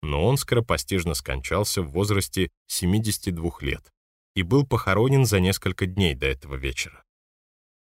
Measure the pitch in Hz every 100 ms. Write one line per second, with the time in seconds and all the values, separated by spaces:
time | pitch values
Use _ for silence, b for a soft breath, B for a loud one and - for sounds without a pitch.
0 | 76 71 95 139 - 120 113 82 - 95
1 | 85 78 - 67 - 82 104 - 80 76
2 | 101 101 - - 87 - _ - 90 104
3 | 110 - - 85 82 - 69 - - _
4 | _ _ _ - 87 131 139 120 - 95
5 | 123 139 127 101 90 98 98 90 95 92
6 | 90 65 67 65 73 67 65 64 73 -
7 | _ _ _ _ _ _ _ _